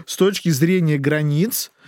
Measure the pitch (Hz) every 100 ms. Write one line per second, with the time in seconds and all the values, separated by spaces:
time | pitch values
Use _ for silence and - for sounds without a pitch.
0 | - - 185 196 175 135 165 185 160 147
1 | 139 151 151 147 214 - - _